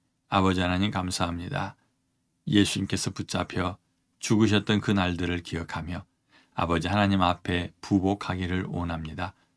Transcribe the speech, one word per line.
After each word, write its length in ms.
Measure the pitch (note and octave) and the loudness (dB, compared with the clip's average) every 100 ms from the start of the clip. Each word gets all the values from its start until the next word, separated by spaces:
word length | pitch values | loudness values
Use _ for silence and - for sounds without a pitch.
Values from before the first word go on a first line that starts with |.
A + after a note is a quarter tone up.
| _ _ - | _ _ -2
아버지 320 | G2 F#2+ F#2 | 2 4 2
하나님, 300 | F2+ F2+ G2+ | 0 0 0
감사합니다. 840 | F#2+ F2+ - F2 E2+ F2+ F#2+ G2 - _ _ _ _ _ _ - | -2 -4 -2 -4 -4 -6 -6 -6 -10 _ _ _ _ _ _ 2
예수님께서 640 | G#2 G2 G2+ F#2+ F#2+ - | 4 4 2 -2 -4 -4
붙잡혀 640 | F#2 - F#2 F2 F2+ F2+ G2 _ _ _ - | -6 -6 -4 -4 -2 -4 -6 _ _ _ -10
죽으셨던 640 | - G#2+ G#2+ G#2 G2 G#2 | 0 4 6 4 2 0
그 100 | - | 2
날들을 540 | G2+ F2+ F2 F2 F2 | 2 2 0 -2 -4
기억하며 600 | - E2 E2+ E2 E2 F2 - _ _ _ _ | -4 -8 -6 -8 -6 -10 -12 _ _ _ _
아버지 340 | - E2+ E2+ F2 | -4 0 0 2
하나님 340 | G#2 G2 G2 | 2 4 4
앞에 500 | F2 F2 - F2+ F2 - | 2 0 -2 -2 -4 -10
부복하기를 840 | - G2 F#2+ G2+ - F#2 F2+ F#2 - | 2 2 4 0 -4 -4 -2 -2 -4
원합니다. 640 | E2+ F2 E2 D#2+ D2+ F2+ - _ | -4 -4 -6 -8 -8 -10 -10 _